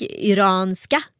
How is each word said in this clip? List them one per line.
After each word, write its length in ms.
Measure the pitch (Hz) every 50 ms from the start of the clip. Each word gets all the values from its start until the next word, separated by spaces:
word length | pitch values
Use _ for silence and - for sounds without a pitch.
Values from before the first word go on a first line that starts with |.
iranska, 1000 | - - - - - 214 196 196 202 196 185 185 190 190 185 - - - 277 302 - - _ _